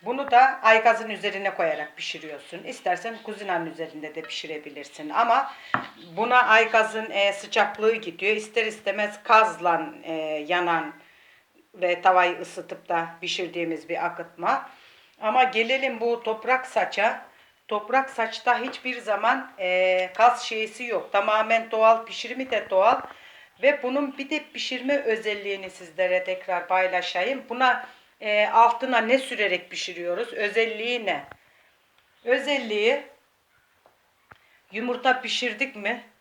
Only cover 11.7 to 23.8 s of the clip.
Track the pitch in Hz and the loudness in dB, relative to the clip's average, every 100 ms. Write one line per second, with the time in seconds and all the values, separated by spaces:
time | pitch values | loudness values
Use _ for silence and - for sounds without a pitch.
11.7 | 196 175 175 190 185 180 165 175 - 175 | -4 -2 2 4 6 4 0 -8 -12 -12
12.7 | - - 170 165 - 175 - 175 170 165 | -14 -4 -2 -2 -8 -8 -6 -6 -4 -6
13.7 | 156 - 165 170 - 165 - 175 262 - | -6 -6 -4 -4 -6 -16 -6 -2 -2 -4
14.7 | - - - _ _ 214 254 254 220 226 | -20 -20 -20 _ _ 0 2 2 2 0
15.7 | 269 262 233 233 233 226 226 233 254 254 | 0 -2 -2 -2 -2 -2 -4 0 -2 0
16.7 | 226 190 - 214 - - _ _ _ _ | -2 -2 0 0 -2 -12 _ _ _ _
17.7 | 208 208 254 262 - 226 - - 240 254 | -6 0 -2 -2 -4 -6 -4 0 0 0
18.7 | - 254 247 214 202 220 262 262 - 185 | -8 -8 -8 -4 0 0 0 -4 -8 -2
19.7 | 180 185 185 185 - 233 240 - 220 214 | 2 2 2 -2 4 4 4 -4 -4 -6
20.7 | - 247 202 - 202 202 214 220 226 226 | -6 -6 -6 -2 0 2 2 2 0 0
21.7 | 220 220 226 226 - 233 247 262 220 - | 4 6 6 2 -10 -10 -8 -4 -4 0
22.7 | 190 208 262 - - - - - _ 262 | 4 6 4 -2 -16 -20 -20 -20 _ 2
23.7 | 294 | 2